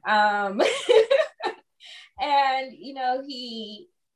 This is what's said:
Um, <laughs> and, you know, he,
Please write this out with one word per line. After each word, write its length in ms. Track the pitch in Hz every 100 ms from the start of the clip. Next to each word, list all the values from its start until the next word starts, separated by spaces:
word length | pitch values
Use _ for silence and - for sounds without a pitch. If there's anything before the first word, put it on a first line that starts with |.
| 180
Um, 560 | 208 208 208 202 202 320 523 - 440 453 554 605 _
<laughs> 800 | 392 - _ _ - - - -
and, 520 | 285 277 269 262 262 -
you 160 | 226
know, 260 | 269 254 262 277
he, 640 | 254 247 226 214 208 359 _ _